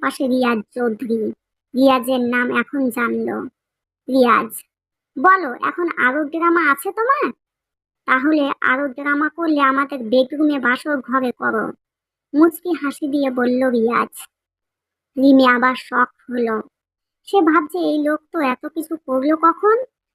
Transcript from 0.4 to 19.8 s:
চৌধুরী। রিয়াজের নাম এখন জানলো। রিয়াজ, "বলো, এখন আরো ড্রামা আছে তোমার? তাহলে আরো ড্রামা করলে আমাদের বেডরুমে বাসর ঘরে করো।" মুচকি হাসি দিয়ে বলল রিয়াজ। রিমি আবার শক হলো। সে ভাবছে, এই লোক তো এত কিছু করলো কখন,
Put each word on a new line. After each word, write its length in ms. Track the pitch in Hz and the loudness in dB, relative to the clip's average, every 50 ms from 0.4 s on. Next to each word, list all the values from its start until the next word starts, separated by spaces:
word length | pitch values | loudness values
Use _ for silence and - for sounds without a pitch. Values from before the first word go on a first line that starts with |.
| 254 240 240 220 202 _ - | 0 0 0 -2 -4 _ -6
চৌধুরী। 560 | 247 240 240 226 214 269 214 226 226 214 214 226 _ _ _ _ _ _ _ - | -4 -4 -4 -4 -4 -4 -4 -4 -2 -4 -6 -8 _ _ _ _ _ _ _ 0
রিয়াজের 440 | 247 262 269 262 254 233 247 262 254 | 2 4 4 4 2 0 -2 -2 -2
নাম 380 | 247 240 240 247 247 247 247 240 | -2 -2 0 -2 -2 -2 -2 -2
এখন 320 | 233 _ - 285 269 254 | -4 _ -4 -4 -2 -2
জানলো। 520 | 220 254 240 226 226 226 226 233 208 220 - 262 _ _ _ _ _ _ _ _ _ _ _ - | -2 -2 -2 -2 -2 -4 -4 -4 -6 -6 -8 -10 _ _ _ _ _ _ _ _ _ _ _ -2
রিয়াজ, 540 | 262 269 247 240 220 214 220 226 - - - _ _ _ _ _ _ _ _ _ - 277 | 2 4 4 4 4 2 2 -2 -8 -14 -18 _ _ _ _ _ _ _ _ _ -6 0
"বলো, 340 | 262 254 - 381 349 269 240 | 4 4 4 4 2 -4 -8
এখন 340 | - - - - - 349 339 - - | -6 -6 -6 -4 -2 -4 -4 -2 0
আরো 260 | - 254 254 302 311 | 0 0 0 0 -4
ড্রামা 480 | 277 - 330 330 339 339 349 330 294 | -4 -4 0 2 2 2 2 2 2
আছে 200 | 277 - - 392 | 0 0 -2 -8
তোমার? 400 | 370 - 453 494 554 605 494 285 233 _ _ _ _ _ _ _ _ _ _ _ _ _ - | -4 -2 0 0 0 0 0 -4 -6 _ _ _ _ _ _ _ _ _ _ _ _ _ -4
তাহলে 460 | - 254 262 254 302 311 302 277 277 - - | -2 0 0 2 2 2 2 0 0 -2 -2
আরো 260 | - - 254 262 285 285 | 0 0 0 0 -2 -6
ড্রামা 420 | 254 - 285 294 285 285 302 302 | -6 -6 -4 -2 -2 0 0 -2
করলে 320 | 302 - 339 320 302 285 | -4 -4 -2 0 0 2
আমাদের 380 | 277 262 269 269 277 269 294 269 | 2 2 2 2 -2 -4 -6 -10
বেডরুমে 600 | 240 214 220 254 262 254 302 277 311 294 294 277 | -6 0 2 2 2 2 0 0 0 0 0 0
বাসর 420 | 240 240 247 269 - 311 294 269 | 0 0 -2 -2 -2 -4 -6 -6
ঘরে 300 | 240 - 240 269 262 247 | -4 -2 -2 -2 -2 -2
করো।" 400 | - - 254 240 226 214 202 - - _ _ _ _ _ _ _ _ _ _ _ - | -6 -4 -4 -2 -2 -2 -4 -4 -8 _ _ _ _ _ _ _ _ _ _ _ 2
মুচকি 380 | 285 320 339 320 - - 359 339 | 4 4 4 2 0 -6 -6 -4
হাসি 340 | 277 294 277 269 - 320 285 | -4 -4 -6 -6 -6 -6 -4
দিয়ে 240 | 269 294 277 269 | -2 -2 -2 -2
বলল 400 | 254 247 247 240 247 254 262 262 | 0 0 0 0 0 0 0 2
রিয়াজ। 380 | 240 233 220 233 233 220 220 220 - - - - _ _ _ _ _ _ _ _ _ _ _ _ _ _ _ _ - 262 | 2 2 0 2 0 0 -2 -4 -6 -18 -20 -20 _ _ _ _ _ _ _ _ _ _ _ _ _ _ _ _ -4 2
রিমি 300 | 262 277 269 269 254 247 | 4 6 6 6 6 4
আবার 280 | 247 247 240 254 262 | 4 2 2 0 -2
শক 560 | 247 - - - 247 247 - _ _ _ - | -2 -8 -6 -2 -2 -2 -2 _ _ _ -10
হলো। 300 | 240 247 240 226 220 214 - - _ _ _ _ _ _ _ _ _ _ _ - | -6 -4 -2 -2 -2 -4 -6 -10 _ _ _ _ _ _ _ _ _ _ _ -2
সে 100 | - 392 | 0 2
ভাবছে, 360 | 330 320 311 349 302 294 - 370 | 4 4 4 2 0 0 -4 -4
এই 260 | 330 302 302 302 294 | -2 -2 -2 0 0
লোক 160 | 294 302 302 _ _ | -2 -2 -4 _ _
তো 80 | - 339 | -6 -4
এত 260 | 294 254 254 - - | -2 -2 -2 -4 -8
কিছু 300 | 302 - 339 311 - - - _ | -12 -10 -10 -8 -8 -10 -10 _
করলো 300 | - 262 262 262 294 311 | -4 -4 -2 0 0 0
কখন, 420 | 320 320 330 330 - - 415 440 480 | 2 2 2 2 2 2 2 2 2